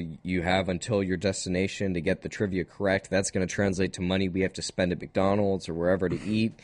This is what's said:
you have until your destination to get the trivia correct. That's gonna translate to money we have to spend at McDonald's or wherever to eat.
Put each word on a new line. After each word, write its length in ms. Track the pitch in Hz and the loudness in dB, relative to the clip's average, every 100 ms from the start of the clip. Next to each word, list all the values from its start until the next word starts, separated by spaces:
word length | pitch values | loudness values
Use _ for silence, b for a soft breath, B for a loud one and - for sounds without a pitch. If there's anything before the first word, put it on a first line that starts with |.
| 85 78 | -2 -6
you 180 | 87 92 | -2 0
have 240 | 85 95 92 | 2 2 2
until 320 | 90 - 104 | -2 0 0
your 160 | 95 90 | 2 0
destination 760 | 98 95 - 90 95 - 98 90 | 0 -2 0 0 0 0 -2 0
to 60 | |
get 200 | 82 90 | 0 -2
the 80 | 92 | -4
trivia 340 | - 104 92 82 | -4 -2 -2 -4
correct. 440 | - 101 95 - | -2 0 0 0
That's 220 | 95 98 | 0 0
gonna 160 | 101 92 | 0 -2
translate 460 | - 101 92 92 | 2 0 2 0
to 80 | - | 0
money 280 | 90 95 98 | 0 0 0
we 120 | 90 | 0
have 120 | 92 | 0
to 80 | - | -2
spend 300 | - - 92 | -6 -2 0
at 80 | 82 | -2
McDonald's 680 | - - 95 101 101 95 87 | -2 0 2 2 2 0 -4
or 40 | |
wherever 360 | 82 87 92 90 | -2 2 2 2
to 120 | 85 | -2
eat. 320 | 80 107 110 - | -2 0 0 -2